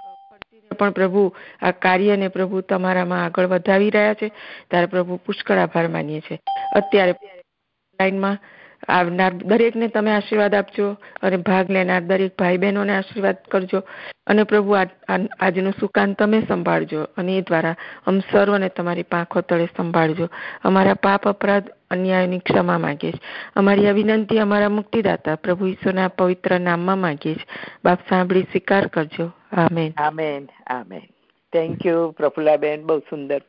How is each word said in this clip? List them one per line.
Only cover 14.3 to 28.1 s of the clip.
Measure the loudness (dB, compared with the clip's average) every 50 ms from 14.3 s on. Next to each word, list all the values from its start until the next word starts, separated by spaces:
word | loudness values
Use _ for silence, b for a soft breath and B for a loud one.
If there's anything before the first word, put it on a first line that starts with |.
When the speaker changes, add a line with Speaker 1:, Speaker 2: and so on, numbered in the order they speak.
| 2 2 4
Speaker 1:
પ્રભુ, | 4 2 2 4 4
આ, | 2 2 2
આ, | 0 -4 _ -8 -4 -2 -2 -2 -4 -4 -2
આજનું | -2 0 0 0 -2 -2 -2 -2
સુકાન | -6 -2 0 0 0 0 2
તમે | 0 2 4 4 2
સંભાળજો | 2 0 -2 -2 0 0 0 0 0 -2 -4 -6 -6
અને | -6 -6 -6 -4 -2 -2
એ | -2
દ્વારા | 0 0 0 0 0 0 -4 B B B B B B
અમ | 0 0 0
સર્વને | 0 2 4 4 4 4 2 0 0 -2
તમારી | -4 -4 -4 -4 -4 -4 -4
પાંખો | -4 -4 -4 -4 -2 -2 -4
તળે | 0 0 0 0 0 -2 -2
સંભાળજો. | -6 -4 0 2 2 2 2 0 -2 -4 -6 B B B B B B 0
અમારા | 2 4 4 4 4 2
પાપ, | 2 2 2 2 2 0
અપરાધ, | -2 -2 0 0 0 0 0 -2 -4 -14 _ _ _
અન્યાયની | -4 -2 0 0 2 2 0 0 -2 -4
ક્ષમા | -2 0 0 2 2 2 0
માંગીએ | 0 0 -4 -4 -4 -6 -6
છીએ. | -8 -8 B B B B B B B
અમારી | 2 2 4 4 4 4
આ | 4
વિનંતી | 2 2 2 2 2 0 0 0 0 2
અમારા | 2 2 2 2 2 2
મુક્તિદાતા | 0 -2 -4 -2 -4 0 0 0 -2 0 -2 -4 -4
પ્રભુ | -4 -2 -4 -2 0 -2
ઈસુના | -4 -4 -2 -2 -2 0 0 0
પવિત્ર | 0 0 0 0 0 0 -2 0 0 0 2
નામમાં | 2 0 0 0 0 0 0
માંગીએ | 0 0 -2 -4 -4 -4 -6 -6
છીએ. | -6 -10 B B B B B B B 2
બાપ, | 2 2 2 0
સાંભળી | 0